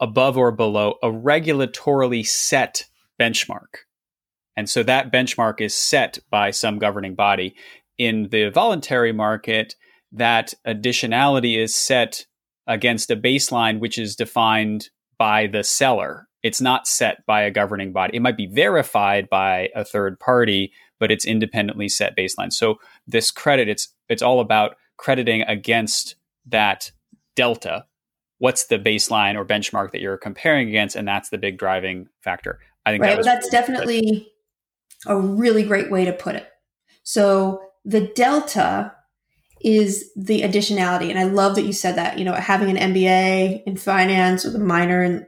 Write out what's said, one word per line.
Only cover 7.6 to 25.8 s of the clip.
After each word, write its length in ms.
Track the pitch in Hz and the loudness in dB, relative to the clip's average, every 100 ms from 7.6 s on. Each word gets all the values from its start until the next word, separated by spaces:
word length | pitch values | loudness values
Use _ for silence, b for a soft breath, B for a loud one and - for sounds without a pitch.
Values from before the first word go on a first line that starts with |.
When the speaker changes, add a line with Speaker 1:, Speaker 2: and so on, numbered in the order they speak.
| B B B - | B B B -4
Speaker 1:
In 300 | 120 110 104 | -2 0 0
the 200 | 110 104 | 0 2
voluntary 600 | 98 226 185 - 127 117 | 2 2 0 -2 0 0
market, 640 | 110 107 110 - 110 110 - b b b | 0 -2 -2 -2 -4 -4 -10 b b b
that 420 | 104 117 117 113 - - | -2 0 0 -2 -8 -8
additionality 880 | 110 123 117 120 117 143 135 120 110 | -4 -2 -2 0 2 2 2 2 0
is 180 | 110 | -2
set 520 | - - 127 113 - - _ _ _ - | -2 0 0 0 -4 -16 _ _ _ -6
against 440 | 113 120 113 - | -2 0 0 -2
a 60 | 113 | -2
baseline 600 | 123 135 - 123 113 107 | 0 0 0 0 0 0
which 180 | 113 117 | -4 -6
is 200 | 107 - | -6 -6
defined 760 | 113 120 113 110 107 107 - _ _ - | -4 0 2 2 0 -4 -8 _ _ -2
by 280 | 110 107 104 | 2 2 2
the 160 | 104 | -2
seller. 640 | - - 135 110 78 73 - _ | -2 0 2 2 -2 -8 -18 _
It's 180 | 113 - | -4 -2
not 260 | 127 131 - | 0 0 -2
set 380 | - 113 - - | -2 -2 -2 0
by 160 | 107 | 2
a 80 | 104 | 2
governing 420 | 104 101 101 98 | 0 -2 -2 -6
body. 240 | 92 101 117 | -2 -2 0
It 40 | |
might 160 | 123 113 | -2 -2
be 100 | 95 | -2
verified 840 | 104 196 175 - 107 101 101 98 | 0 2 2 0 0 2 0 0
by 400 | 95 95 92 92 | 0 2 0 -2
a 100 | 110 | -6
third 340 | 101 104 98 92 | -4 -2 -2 -2
party, 520 | - 123 113 98 95 b b b | 2 2 4 0 -2 b b b
but 100 | 110 | 0
it's 140 | 110 | 0
independently 640 | - 110 107 110 104 107 104 | 0 -2 -2 -2 -4 -4 -4
set 280 | - 95 - | -2 -2 -2
baseline. 360 | 92 - 95 | -4 -4 -6
So 240 | - 113 107 b b b | -2 -2 -2 b b b
this 240 | 117 - | -2 0
credit, 380 | - 147 135 107 | 0 2 2 2
it's, 200 | 101 - _ - | -2 -6 _ -6
it's 140 | 113 | -2
all 180 | 120 127 | 2 2
about 360 | 110 110 107 - _ - | 2 2 2 -2 _ -8
crediting 460 | - 127 120 113 | -2 0 0 0
against 760 | 110 104 104 113 | -2 -4 0 0